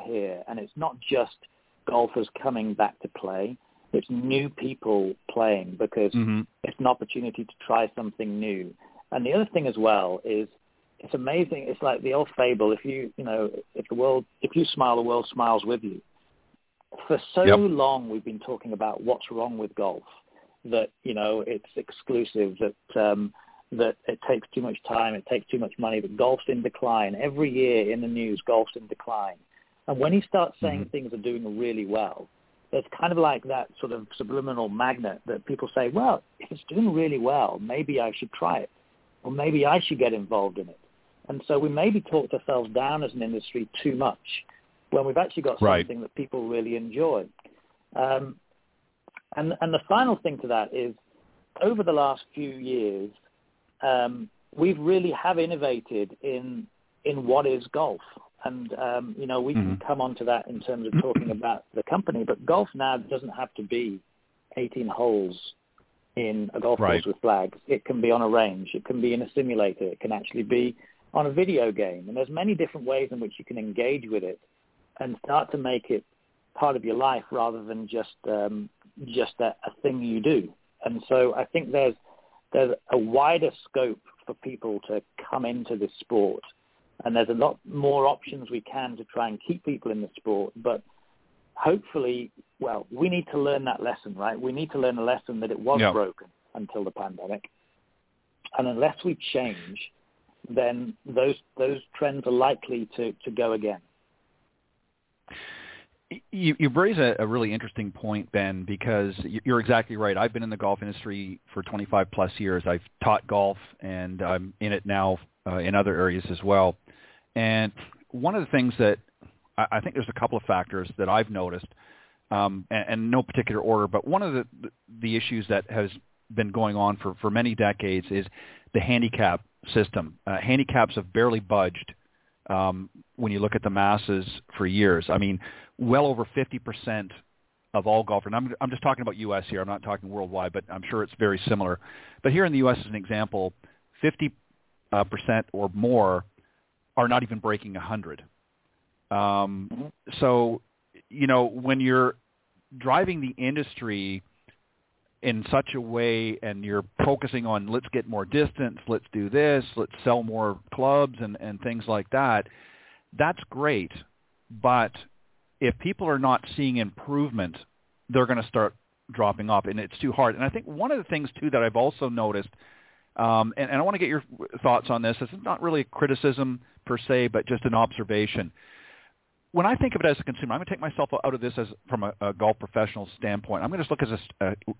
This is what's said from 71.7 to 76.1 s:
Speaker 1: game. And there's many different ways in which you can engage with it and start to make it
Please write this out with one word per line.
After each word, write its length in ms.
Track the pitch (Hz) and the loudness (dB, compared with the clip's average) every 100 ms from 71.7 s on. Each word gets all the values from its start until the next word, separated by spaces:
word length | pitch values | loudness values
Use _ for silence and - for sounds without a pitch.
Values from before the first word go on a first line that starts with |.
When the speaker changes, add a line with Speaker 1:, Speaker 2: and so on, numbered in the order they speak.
Speaker 1:
game. 320 | 104 98 90 92 | 0 -2 -4 -8
And 100 | 123 | -4
there's 120 | 131 | -4
many 260 | 156 196 | -2 0
different 320 | 185 160 156 127 | 0 -2 -4 -4
ways 220 | 135 135 | -2 -2
in 80 | 123 | -4
which 160 | 107 - | -8 -10
you 60 | |
can 140 | - 120 | -12 -8
engage 500 | 107 101 123 143 113 | -6 -2 0 -2 -2
with 140 | 107 | -4
it 160 | 92 - _ _ _ _ _ - | -4 -8 _ _ _ _ _ -10
and 160 | 131 117 | -8 -8
start 260 | - 147 - | -2 0 0
to 80 | 143 | -2
make 320 | 127 123 - | -2 -2 -2
it 140 | 110 - | -4 -6